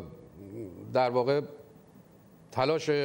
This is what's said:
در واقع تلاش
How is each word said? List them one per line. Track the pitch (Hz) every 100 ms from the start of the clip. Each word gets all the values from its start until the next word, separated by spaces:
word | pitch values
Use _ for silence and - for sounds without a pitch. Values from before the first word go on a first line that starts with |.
| 87 - - - 98 110 101 87 110
در | 123 123
واقع | 123 123 143 139 - - - - - - - - - -
تلاش | - 135 156 - 147